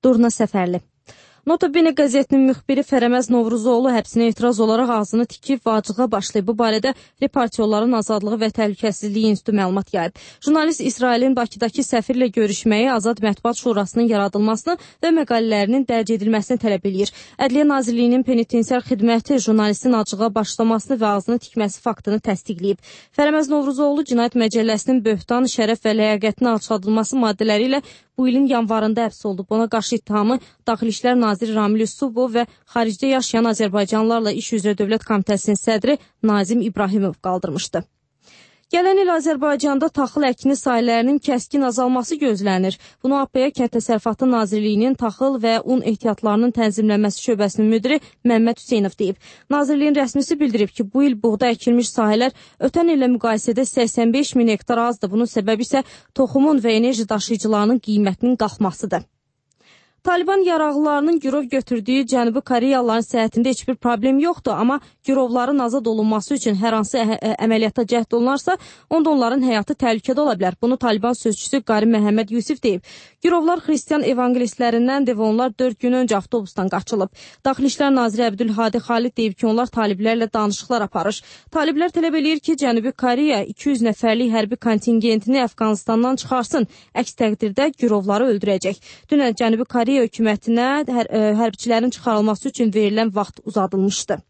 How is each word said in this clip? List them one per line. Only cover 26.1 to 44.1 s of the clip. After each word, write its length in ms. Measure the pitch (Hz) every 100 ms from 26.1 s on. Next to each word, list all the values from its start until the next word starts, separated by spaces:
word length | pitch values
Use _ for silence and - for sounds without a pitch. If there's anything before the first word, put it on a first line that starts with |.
| 214 214 - 247 220
alçaldılması 680 | - 214 190 220 214 269
maddələri 480 | 226 202 220 208 254
ilə 120 | 269 - - _ -
bu 140 | 254
ilin 160 | 254 277
yanvarında 560 | 247 220 220 214 220
həbs 220 | 226 - 214
olunub. 220 | 185 190
Ona 160 | 220 226
qarşı 300 | 226 - 233
ittihamı 400 | - 208 208 254 - _ -
Daxili 280 | 226 233
İşlər 240 | 202 247 247
Naziri 320 | 226 196 226
Ramil 280 | 214 208 220
Yusubov 480 | 220 - 277 226 254
və 140 | 226 233 _ _
xaricdə 380 | 240 226 196 269
yaşayan 380 | 262 247 226 233
azərbaycanlılarla 840 | 214 214 202 196 214 220 233 214 220
iş 140 | - 226
üzrə 160 | 196 202
Dövlət 260 | 202 226
Komitəsinin 560 | - 214 190 202 - 202
sədri 380 | - 220 226 285 _ _
Nazim 420 | 220 208 185 233
İbrahimov 560 | 214 196 196 208 190 -
qaldırmışdı. 640 | 190 180 175 139 - - - _ _ _ _ - - _ _
Gələn 320 | 349 359 392
il 80 | 370
Azərbaycanda 720 | 330 294 294 294 285 285 277 320
taxıl 300 | - 262 - 277
əkini 300 | 247 269 277
sahələrinin 640 | - 240 240 233 240 285
kəskin 400 | - 247 - 285 262
azalması 480 | 226 254 254 247 311
gözlənir. 560 | 285 202 202 185 190 - - _
Bunu 180 | 254 277
A 60 | 269
P 140 | 262 269
Kənd 220 | 269 240 233
Təsərrüfatı 500 | - 220 226